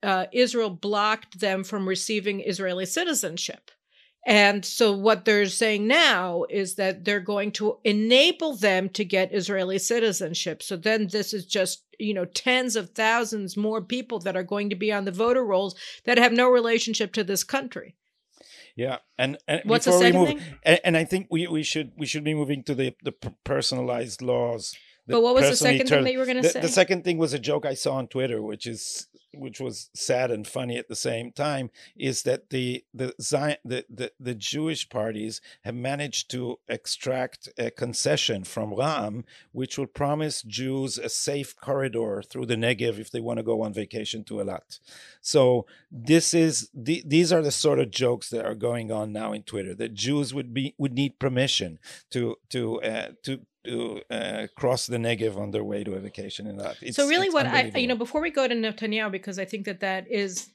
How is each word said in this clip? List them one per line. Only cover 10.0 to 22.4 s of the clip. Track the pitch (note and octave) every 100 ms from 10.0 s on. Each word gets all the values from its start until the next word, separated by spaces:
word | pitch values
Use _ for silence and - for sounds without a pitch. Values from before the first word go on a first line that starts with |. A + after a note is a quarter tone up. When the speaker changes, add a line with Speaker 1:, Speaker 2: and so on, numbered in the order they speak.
| A3+ F3+ E3 E3 F3+ D#3
Speaker 1:
So | - F#3
then | G#3+ A3 G3+
this | G#3 G3
is | G#3+ F3+
just, | G#3 F#3 - _ -
you | G#3+
know, | G3 F3+
tens | - C4 B3+ B3+ A3
of | F3
thousands | - A3 A#3 A3+ A3 F#3+ G#3
more | G#3+ A3
people | F3+ B3 B3 A3
that | F#3 F3+
are |
going | F3+ G#3 G#3
to | F#3+
be | G#3+
on | G3+ G3
the |
voter | F3+ A#3 B3+ A#3
rolls | F#3 G3 - - -
that | - A#3+
have | B3
no | A#3 B3
relationship | B3 A3+ A#3 A#3 G#3+ G3+
to | A3
this | F#3+ F#3+ -
country. | C4+ B3+ - - - _ _ _ _ - - - -
Speaker 2:
Yeah, | B2+ B2+ _ -
and, | C3 C#3+ -
and | D#3+
Speaker 1:
What's | G#3 A#3 -
the |
Speaker 2:
before | F3+
we | F3+
Speaker 1:
second | F3+
Speaker 2:
move, | F3
Speaker 1:
thing? | F#3+ D#3+ -
Speaker 2:
and, | - E3+
and | F3+ D#3+
I | D#3+
think | F#3 G3
we, | E3 F3
we | D#3
should, | D3+ D#3 C#3 -
we | C#3+
should | D#3 D3
be |
moving | D#3